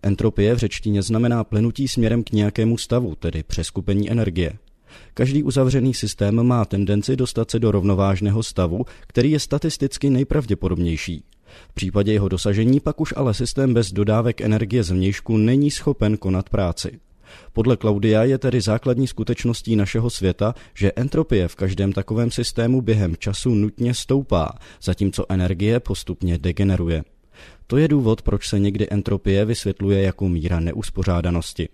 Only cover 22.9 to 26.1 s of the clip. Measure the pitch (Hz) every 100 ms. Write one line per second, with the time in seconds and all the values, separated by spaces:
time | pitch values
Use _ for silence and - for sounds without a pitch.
22.9 | 107 92 82 - 101 127 110 107 - 120
23.9 | 120 - 139 135 92 78 - - - -
24.9 | - 98 - - 95 90 87 104 120 -
25.9 | 95 -